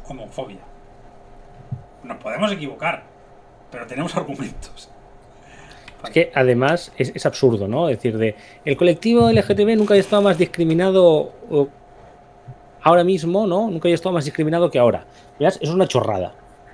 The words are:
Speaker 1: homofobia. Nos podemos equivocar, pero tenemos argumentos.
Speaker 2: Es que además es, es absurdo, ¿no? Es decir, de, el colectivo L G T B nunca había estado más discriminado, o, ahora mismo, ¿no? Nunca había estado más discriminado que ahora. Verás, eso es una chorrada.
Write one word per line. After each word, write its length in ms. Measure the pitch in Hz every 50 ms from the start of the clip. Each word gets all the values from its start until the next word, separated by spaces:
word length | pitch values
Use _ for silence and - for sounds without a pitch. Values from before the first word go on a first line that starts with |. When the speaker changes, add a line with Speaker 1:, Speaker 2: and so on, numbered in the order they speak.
| -
Speaker 1:
homofobia. 540 | - 139 127 110 101 - - 131 - 98 - - - - - - - - - - - - - - - - - - - - - - - - - - - - - -
Nos 120 | 123 117 -
podemos 340 | - 107 113 143 208 208
equivocar, 520 | 202 170 151 135 120 - - - - - - - - - - - - - - - - - - -
pero 160 | - 120 120 117
tenemos 260 | 123 131 160 170 -
argumentos. 720 | 143 - - 139 - 135 - - - - - - - - - - - - - - - - - - - - - - - - - - - - - - - -
Speaker 2:
Es 60 | 117
que 200 | - 160 170 170
además 600 | - 143 131 127 123 120 131 143 165 170 - - -
es, 140 | - - - -
es 120 | - -
absurdo, 400 | 151 - - - 127 113 101 98
¿no? 220 | 98 113 143 175 160
Es 80 | 123
decir, 200 | 101 - 120 110
de, 200 | 110 113 110 - - - - - - -
el 120 | 151 139
colectivo 540 | - 180 175 165 - - 226 233 240 233 226
L 120 | 226 220
G 140 | 190 - 208
T 80 | 196 208
B 100 | 214 233
nunca 200 | 214 208 202 208
había 60 | 196
estado 220 | 190 - 214 208
más 160 | 202 202 180 160
discriminado, 920 | 180 - - - 170 160 160 165 185 190 190 190 180 170 156 151 147 - - - - 240
o, 180 | 165 143 143 139 - - - - - - - - - - - - - - - - - - - - - -
ahora 200 | - 156 170 175
mismo, 460 | 170 180 190 170 156 165 175 202 220 196
¿no? 200 | 170 196 226 226
Nunca 200 | 180 160 156 175
había 80 | 170
estado 180 | 160 - 185 180
más 100 | 165 135
discriminado 460 | 147 - - 156 151 165 170 175 160
que 80 | - 135
ahora. 280 | 120 117 92 85 - - - - - - - -
Verás, 180 | 139 175 -
eso 80 | - -
es 100 | 143 170
una 140 | 185 185 -
chorrada. 460 | - 123 110 113 104 92 90 90 - - - - - - - -